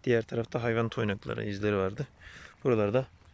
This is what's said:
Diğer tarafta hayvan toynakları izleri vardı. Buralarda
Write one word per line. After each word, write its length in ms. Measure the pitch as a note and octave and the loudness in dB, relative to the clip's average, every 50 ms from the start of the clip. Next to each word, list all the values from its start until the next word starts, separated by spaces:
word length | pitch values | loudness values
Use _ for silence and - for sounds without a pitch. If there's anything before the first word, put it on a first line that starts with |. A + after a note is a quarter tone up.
| - | 4
Diğer 180 | B2+ A#2+ A#2 | 4 2 2
tarafta 420 | A2+ - - A#2 A2+ - - B2 A#2 | 2 -2 -4 -4 -4 -4 -4 -2 -2
hayvan 260 | A#2+ A2+ A2+ A#2 A2+ | 0 0 0 0 0
toynakları 560 | - C3 A2+ G#2 G2 F#2+ - C3 A2+ A2+ A2 | -2 -2 -2 -2 -2 -4 -4 -8 -6 -4 -4
izleri 320 | G#2+ G2+ G2 G#2 G#2 G#2 | -6 -4 -2 0 0 2
vardı. 300 | G2 F#2+ F#2+ G#2+ - C#3+ - - - - - - - - - - - - | 2 0 0 -2 -6 -10 -10 -12 -20 -20 -20 -20 -20 -20 -20 -20 -2 2
Buralarda 420 | C3+ A#2+ A2 G#2 G2+ G#2+ C3 C3 - - - - - | 2 4 4 4 4 2 2 0 0 -14 -20 -20 -20